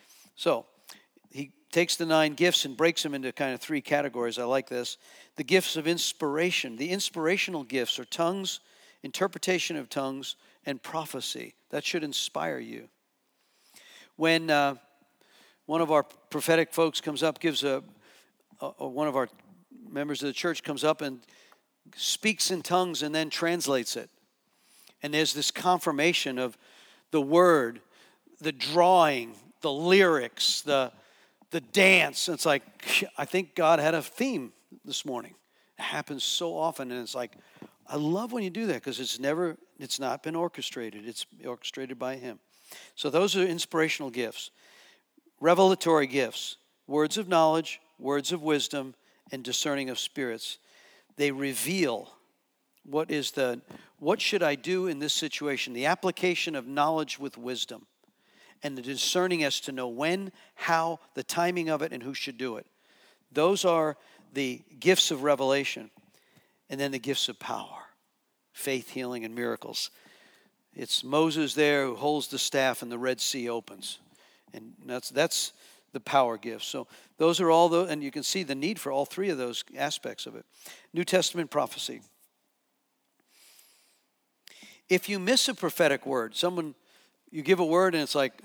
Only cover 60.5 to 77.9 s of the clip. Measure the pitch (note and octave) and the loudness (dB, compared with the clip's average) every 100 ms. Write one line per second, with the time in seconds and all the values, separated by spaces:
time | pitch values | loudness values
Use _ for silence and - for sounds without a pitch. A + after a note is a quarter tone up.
60.5 | - - E3 E3 D#3+ _ C3+ - E3+ F3 | -8 0 2 0 -4 _ -10 -4 0 0
61.5 | F3+ D#3+ D3+ D#3+ B2 B2+ C3 C#3 A#2+ B2+ | 0 -2 -2 -2 -6 -10 -8 -10 -6 -8
62.5 | A2 - _ _ _ _ _ _ C#3+ E3+ | -8 -14 _ _ _ _ _ _ 2 2
63.5 | G3 F3+ E3 D#3 D3 _ - _ C#3 C3 | 4 4 4 2 -2 _ -20 _ -4 -2
64.5 | B2 - B2 F3 F#3 - C#3+ D3 C#3 C3+ | -4 -14 0 4 4 4 0 2 4 4
65.5 | C#3 C3+ B2 G#2+ _ _ _ _ _ _ | 2 0 -6 -12 _ _ _ _ _ _
66.5 | _ - C#3 C#3 C3+ C3 C3 - G#2 - | _ -10 -4 -2 -2 -2 -2 -4 -6 -8
67.5 | A2+ G2 - - _ _ _ _ _ _ | -8 -8 -16 -20 _ _ _ _ _ _
68.5 | - C#3+ C3 - C3 B2 B2 A2+ A#2 A#2+ | -10 -4 -4 -6 -8 -8 -6 -8 -4 -4
69.5 | A2+ A#2 A#2 - - _ - _ _ _ | -4 -8 -8 -8 -12 _ -20 _ _ _
70.5 | _ _ - - - B2+ D3 D#3+ D3+ C#3 | _ _ -14 -4 -4 0 2 2 2 0
71.5 | C#3 D3 C#3+ C3+ A2 C#3+ D3+ - C3 - | 2 4 4 0 -2 0 0 -2 -4 -2
72.5 | C#3 C3 A#2 A#2+ A#2+ B2+ B2+ - C3+ A#2+ | 2 0 0 -6 -4 -2 -2 -2 -2 -4
73.5 | A#2 G#2 G2 - - _ _ _ _ _ | -6 -8 -12 -12 -12 _ _ _ _ _
74.5 | A2 A2 - - B2 - C3+ E3 - - | -20 -20 -18 -10 -8 -4 0 0 0 -4
75.5 | - - - _ C3 - C#3 B2 A2 A#2+ | -8 -20 -20 _ -12 2 4 4 0 -8
76.5 | G#2 - C3+ - - - - E3 E3+ E3+ | -10 -8 -10 -12 -18 -20 2 4 6 6
77.5 | E3 E3+ E3+ F#3 | 8 8 6 2